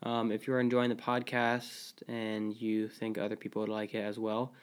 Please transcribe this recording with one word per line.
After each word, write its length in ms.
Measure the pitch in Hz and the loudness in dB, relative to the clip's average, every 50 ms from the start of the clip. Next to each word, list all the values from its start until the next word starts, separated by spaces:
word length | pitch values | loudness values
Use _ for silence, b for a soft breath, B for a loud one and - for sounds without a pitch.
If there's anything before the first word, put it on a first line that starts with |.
| - | -4
Um, 300 | 117 117 117 113 113 104 | -2 0 2 2 2 0
if 140 | 104 - | 0 0
you're 140 | 135 131 127 | 0 2 4
enjoying 280 | 123 120 123 123 123 120 | 4 4 6 4 4 4
the 60 | 117 | 2
podcast 1000 | 120 - 123 123 120 120 - 127 123 117 117 120 123 123 - - - - - - - - - | 0 0 0 0 0 0 0 2 2 4 4 2 2 -2 -6 -10 -12 -14 -14 -16 -14 -10 -8
and 460 | 117 117 110 110 107 107 107 107 104 113 | -6 -4 -2 -2 -2 -2 -2 -2 -4 -2
you 280 | 117 110 107 110 107 113 | -2 0 2 0 0 -2
think 300 | - - 113 113 107 - | -4 -4 -4 -4 -2 -2
other 180 | 101 107 110 | -2 -2 -2
people 240 | - - 98 - 110 107 | -4 -6 -6 -4 -2 -2
would 60 | 107 | -2
like 260 | 107 107 107 101 - | -2 -2 -2 -2 -2
it 60 | 113 101 | -2 -2
as 160 | 104 104 113 | -2 -2 -2
well, 340 | 110 107 107 113 127 131 b b | -2 0 0 0 0 -2 b b